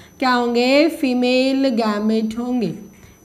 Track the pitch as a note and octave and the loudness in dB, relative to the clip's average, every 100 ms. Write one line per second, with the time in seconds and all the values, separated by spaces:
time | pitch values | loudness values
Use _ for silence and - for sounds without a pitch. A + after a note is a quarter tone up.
0 | - - C4 B3 A#3+ A#3+ B3 C#4 D#4+ D#4+ | -20 -4 0 0 0 0 2 4 2 0
1 | C4+ B3 B3 B3+ C4 C4+ C4+ A3+ A3 G#3 | -2 0 2 2 2 2 0 0 -2 0
2 | A3 A3 A3 A3+ B3 B3 F#3+ - - - | 0 0 -2 -4 -4 -2 -4 -6 -14 -20
3 | - - | -20 -20